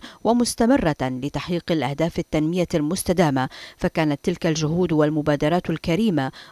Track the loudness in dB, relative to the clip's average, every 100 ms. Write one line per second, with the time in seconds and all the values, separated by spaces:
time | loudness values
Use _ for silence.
0 | -6 -6 0 2 2 2 4 4 2 0
1 | -4 -4 -6 -6 -4 -4 -2 -2 -2 -2
2 | -2 -2 -2 0 0 0 0 0 0 -2
3 | -2 2 2 2 -2 -6 -20 -4 -4 0
4 | 0 0 -2 -2 -2 0 0 0 2 2
5 | 2 2 0 0 2 0 -2 -4 -2 0
6 | 2 2 -2 -6 -20